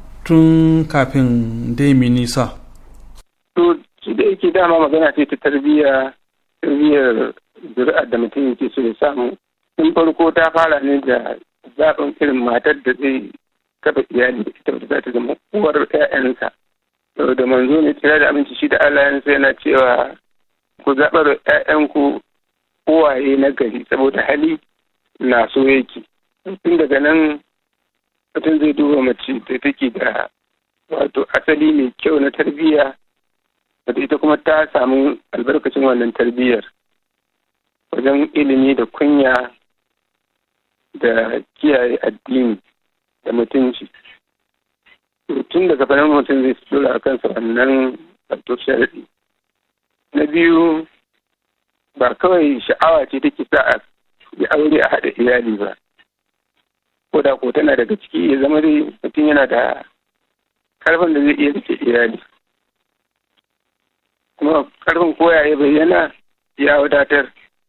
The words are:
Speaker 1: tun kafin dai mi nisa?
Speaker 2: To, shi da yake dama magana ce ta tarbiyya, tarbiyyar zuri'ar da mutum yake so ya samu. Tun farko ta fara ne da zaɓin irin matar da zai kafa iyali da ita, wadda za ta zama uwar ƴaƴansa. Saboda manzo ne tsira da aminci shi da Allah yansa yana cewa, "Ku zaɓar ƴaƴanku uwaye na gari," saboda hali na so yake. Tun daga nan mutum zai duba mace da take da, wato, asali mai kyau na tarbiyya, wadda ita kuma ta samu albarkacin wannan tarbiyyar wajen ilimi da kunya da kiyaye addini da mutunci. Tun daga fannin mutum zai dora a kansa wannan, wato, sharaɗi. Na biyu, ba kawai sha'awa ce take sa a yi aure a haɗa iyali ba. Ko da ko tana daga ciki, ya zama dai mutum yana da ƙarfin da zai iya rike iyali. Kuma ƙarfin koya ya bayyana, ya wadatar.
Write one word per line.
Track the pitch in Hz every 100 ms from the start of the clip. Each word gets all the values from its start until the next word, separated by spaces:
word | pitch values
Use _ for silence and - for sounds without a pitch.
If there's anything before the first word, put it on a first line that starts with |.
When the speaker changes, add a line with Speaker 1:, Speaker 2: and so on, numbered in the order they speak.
| - -
Speaker 1:
tun | - 160 160 160 160 160 156
kafin | 143 127 139 127 120 113 117 120 117
dai | 143
mi | 131 123
nisa? | 123 120 135 117 - - - - - - - _ _ _
Speaker 2:
To, | - 349 311 - _
shi | -
da | 220
yake | 208 190 175
dama | 190 175 165
magana | 151 160 151
ce | 151 143
ta | 143
tarbiyya, | 143 143 147 151 143 135 135 - _ _ _ _
tarbiyyar | - 143 151 143 127 110 - - _ _ - 120
zuri'ar | 143 160 123
da | 117
mutum | 117 139 135
yake | 117 127
so | -
ya | 117 -
samu. | - 143 120 196 _ _ _ -
Tun | 160
farko | 165 165 156 165
ta | 165 160
fara | 165 160 147
ne | 139 139
da | 135 123 - - _ _ 127 -
zaɓin | 156 151 143 -
irin | 147 127
matar | 120 120 151 147
da | 131 123
zai | 139 131 101 - _ _ _ _
kafa | 151 135 -
iyali | 120 123 123
da | 107
ita, | - -
wadda | 127 123
za | 143
ta | 127
zama | 120 120 - _
uwar | 208 156 143 -
ƴaƴansa. | 147 143 135 127 123 - - _ _ _ _ _ -
Saboda | 139 127 127
manzo | 131 127 156
ne | 151
tsira | 147 147 151
da | 139
aminci | 143 135 123
shi | 147
da | 139
Allah | 147 143 139
yansa | 139 143
yana | 139 135
cewa, | - - 135 127 131 135 - _ _ _ _ _ _
"Ku | 143
zaɓar | 135 147 170 147 - -
ƴaƴanku | 151 - 151 147 147 143 - - _ _ _ _ _ -
uwaye | 160 151 131 139 135
na | 139
gari," | 131 120 120 -
saboda | 139 135 135 -
hali | 147 160 156 - _ _ _ _ _
na | 127 120 110
so | 135 135
yake. | 135 123 117 - _ _ _
Tun | 190 196 170 170
daga | 143 135
nan | 147 160 156 147 - _ _ _ _ _ _ _ _
mutum | - 160 156
zai | 151
duba | 143 147 147
mace | 127 120 - 123 -
da | 131
take | 143 - 131
da, | 123 123 - - - _ _ _ _ _
wato, | 156 143 135 - 139
asali | - 151 156
mai | 147 127 -
kyau | 160 151
na | 139
tarbiyya, | - 147 147 160 147 135 - _ _ _ _ _ _ _ _ -
wadda | 120
ita | 139 147
kuma | 151 147
ta | - 156 156
samu | 147 127 135 143 - _
albarkacin | - 123 147 135 139
wannan | 135 123 117
tarbiyyar | - 120 120 127 113 - _ _ _ _ _ _ _ _ _ _ _ _
wajen | - 135 143 151
ilimi | 151 139 131 135
da | 127 117
kunya | - 147 143 131 127 123 - _ _ _ _ _ _ _ _ _ _ _ _ _ -
da | 120 113 113 120 - _
kiyaye | 151 135 123 139
addini | - 107 - 127 120 101 _ _ _ _ _ _
da | -
mutunci. | 120 113 135 127 120 - _ _ - _ _ _ _ _ _ _ _ _ _ - 139 -
Tun | 170 185
daga | 139 131
fannin | 139 151
mutum | 143 131 139
zai | 131 120 _
dora | 139 131 131
a |
kansa | 135 127 117
wannan, | - 113 117 131 131 131 - - _ _
wato, | 135 - 123
sharaɗi. | - 123 117 110 107 _ _ _ _ _ _ _ _ _ _
Na | 147 -
biyu, | 160 170 165 170 160 160 _ _ _ _ _ _ _ _ _ _ -
ba | 123
kawai | - 185 180 147 127
sha'awa | - - 160 160 -
ce | 135
take | 269 - -
sa | 143
a | 120 117 - _ _ _ _ -
yi | 180
aure | 147 151 151
a | 135
haɗa | 139 - -
iyali | 123 123 117 104
ba. | 98 - _ _ _ _ _ _ _ _ _ _ _ _ _
Ko | -
da | 139 131
ko | 123
tana | - 302 254
daga | - 214
ciki, | - 165 170
ya | 135
zama | 139 151
dai | 156 151 147 -
mutum | - - 151
yana | 143 131
da | 120 123 - - _ _ _ _ _ _ _ _ _
ƙarfin | 156 165 175
da | 147
zai | 143 147
iya | 147
rike | 139 - -
iyali. | - 120 117 117 - _ _ _ _ _ _ _ _ _ _ _ _ _ _ _ _ _ _ _ _ _
Kuma | 151 156 139 _ -
ƙarfin | 165 170 -
koya | 165 160 151
ya | 143
bayyana, | 143 151 165 175 156 - _ _ _ -
ya | 143 147
wadatar. | 143 143 139 147 127 - _ _